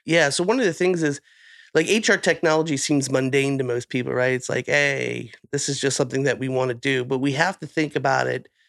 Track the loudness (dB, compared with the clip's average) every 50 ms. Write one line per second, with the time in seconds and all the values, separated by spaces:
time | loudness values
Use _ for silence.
0 | _ 0 2 2 2 2 2 0 0 0 0 2 0 0 0 0 0 0 0 0
1 | 0 -2 -2 -4 -8 _ _ _ -20 -20 -20 -20 -16 _ 0 0 2 2 2 2
2 | 4 2 2 2 2 0 0 2 2 4 4 4 2 0 -2 -2 0 0 2 0
3 | 2 2 0 0 0 2 2 2 2 2 0 -2 -2 -2 -2 -4 -4 -4 -4 -4
4 | -4 -2 -2 0 0 0 0 -2 -2 -4 -4 -4 -2 0 0 2 2 2 0 -2
5 | -4 -4 -6 -6 -10 -12 -16 -20 _ _ -6 -4 -2 -2 -2 0 0 0 0 0
6 | -2 -2 -2 0 0 0 0 -2 -2 -2 0 0 0 0 -2 -2 -2 -2 0 0
7 | 0 -2 -2 0 0 0 0 0 0 0 -2 -4 -10 -6 -2 -2 -2 -2 -2 -2
8 | 0 0 0 0 0 -2 -4 -6 -8 _ _ _ _